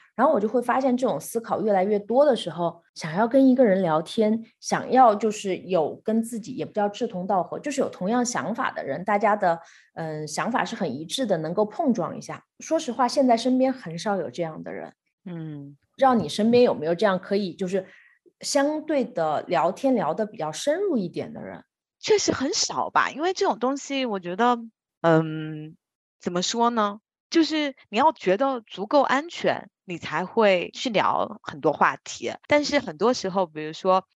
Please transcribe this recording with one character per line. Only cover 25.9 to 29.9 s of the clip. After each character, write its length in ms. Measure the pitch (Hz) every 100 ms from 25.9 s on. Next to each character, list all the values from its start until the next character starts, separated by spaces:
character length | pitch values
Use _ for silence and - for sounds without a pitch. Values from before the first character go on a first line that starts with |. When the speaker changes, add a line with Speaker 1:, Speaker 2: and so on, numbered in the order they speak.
| _ _ _
Speaker 2:
怎 100 | 185
么 100 | 175
说 280 | 175 233 233
呢？ 320 | 233 208 208 _ _ -
就 140 | 330
是 320 | 302 311 294 - -
你 80 | 208
要 160 | 311
觉 240 | - 185 196
得 240 | 269 247
足 260 | - - 208
够 140 | 294
安 260 | - 262 339
全， 420 | - 180 - - _
你 140 | -